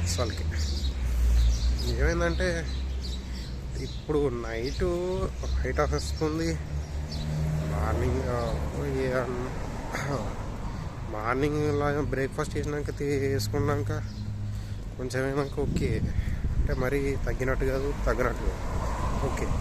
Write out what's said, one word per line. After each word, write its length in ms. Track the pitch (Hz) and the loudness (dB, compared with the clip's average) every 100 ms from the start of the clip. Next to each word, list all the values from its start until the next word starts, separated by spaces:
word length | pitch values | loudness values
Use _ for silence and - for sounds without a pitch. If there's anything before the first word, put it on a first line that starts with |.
అసలుకి. 420 | - - 117 104 - - - - - - - - - - - - - - - - | 0 0 -2 -2 -2 0 0 0 -2 0 0 4 6 6 6 6 2 2 0 2
ఏమైందంటే 500 | 147 170 170 165 185 170 156 - - - - - - - - - - - 123 | 4 4 2 2 0 0 -2 -4 -4 -4 -4 -6 -6 -6 -6 -6 -6 -6 -4
ఇప్పుడు 340 | - - 151 143 | -6 0 2 2
నైట్ 560 | 120 113 113 123 - 180 175 180 185 190 - 131 - | 0 -4 -2 -2 0 0 0 0 0 -2 -2 -2 0
లైట్ 240 | 127 127 | 0 2
ఆఫ్ 140 | 147 | 2
వస్తుంది. 560 | 147 - - 156 156 165 160 - - - - - 76 78 76 76 76 - | 2 -2 -2 0 0 0 0 -2 -4 -4 -4 -4 -4 -2 0 0 0 0
మార్నింగ్, 480 | 104 107 110 127 123 127 120 | 0 2 2 2 2 0 0
ఆ, 40 | 117 110 - 139 143 135 131 | 0 0 -2 -2 -2 0 0
ఏ, 40 | 127 123 123 127 156 - - - - 135 139 104 - - - - - - - - 107 | 0 0 -2 -4 -4 -4 -6 -4 -4 -2 -2 -2 -4 -6 -6 -6 -6 -6 -6 -6 -4
మార్నింగ్ 460 | 110 127 147 151 | 0 2 2 2
ఇలా 260 | 151 147 147 143 | 2 2 2 2
బ్రేక్‌ఫాస్ట్ 560 | 131 127 135 - 151 151 | 0 0 0 0 -2 -2
చేసినాక, 400 | 143 147 143 139 | -2 -2 -4 -2
తీసుకున్నాక 920 | 143 147 135 135 - 147 143 143 143 151 - - - - - - - - - - | 0 2 2 0 0 0 2 2 0 -2 -4 -6 -6 -4 -4 -4 -6 -6 -6 -6
కొంచెం 240 | 127 123 135 | -2 0 0
అయినాక 340 | 139 135 - | 0 0 0
ఓకే, 300 | 135 139 147 135 - - - - - - | 0 2 2 2 2 0 0 0 0 2
అంటే 180 | - | 2
మరీ 280 | 135 127 139 139 131 - | 2 2 2 2 0 0
తగ్గినట్టు 380 | 113 127 131 135 | 0 2 2 2
కాదు, 280 | 135 139 143 - | 2 0 0 0
తగ్గినట్టు 360 | 117 123 110 | 2 2 2
కాదు, 200 | - - - - - - 131 - 139 | 0 0 -2 0 0 0 0 2 0
ఓకే. 180 | - 147 - | 0 0 0